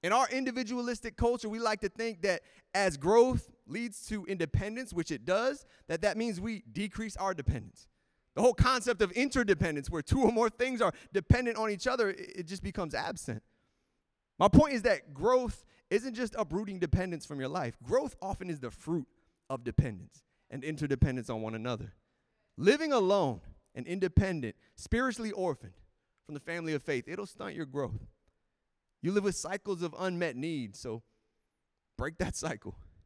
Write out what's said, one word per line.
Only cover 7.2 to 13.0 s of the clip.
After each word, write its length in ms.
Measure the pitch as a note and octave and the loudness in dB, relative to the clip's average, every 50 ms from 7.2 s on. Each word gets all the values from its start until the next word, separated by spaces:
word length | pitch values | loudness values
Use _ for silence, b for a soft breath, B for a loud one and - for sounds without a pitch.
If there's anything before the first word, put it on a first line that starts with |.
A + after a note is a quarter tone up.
| F#3 G3 F#3+ | -2 -2 -2
dependence. 520 | D#3+ C#3 - - B2+ G2+ - - - - _ _ _ _ _ _ _ _ _ _ | 0 0 0 0 0 -4 -10 -16 -20 -20 _ _ _ _ _ _ _ _ _ _
The 80 | - | 4
whole 140 | G3+ B3 A#3 | 4 4 6
concept 480 | - - B3 C4 B3+ G3 A#3+ A#3+ F3 G#3+ | 6 4 4 4 2 2 0 2 2 2
of 80 | F#3 | 0
interdependence, 760 | F3+ A3 C4 C#4+ - C4+ A#3+ G#3 G3 D3 F#3+ E3+ D#3 D3 C#3 - | 2 0 0 2 2 2 4 4 4 4 4 0 0 -2 -4 -4
where 100 | E3 E3 | -6 -6
two 220 | C#3+ - - C4 C4 | -2 0 2 6 6
or 80 | A3 | 6
more 180 | A#3+ A3+ A#3 A3+ | 6 6 2 2
things 320 | - - B3 C4 C4 A#3 | 2 0 -2 -2 0 2
are 100 | A3+ F#3+ B B B B - | 2 0 B B B B -4
dependent 440 | G3 - _ - A#3+ B3+ A#3 A3+ G#3+ | -4 4 _ 4 6 6 0 0 0
on 120 | A3 A3 | -2 -2
each 160 | G#3 F#3 - | -2 -2 -2
other, 240 | B3+ B3+ B3+ A3+ G3 | -2 2 2 2 0
it, 220 | F#3+ - - - - - | 0 -4 -10 -14 -10 -10
it 100 | F3+ D#3 | -10 -8
just 160 | F#3+ F#3+ - | -8 -8 -8
becomes 320 | G3+ F3+ - F#3 D#3 C3+ | -8 -6 -4 -6 -4 -4
absent. 480 | A2+ | -4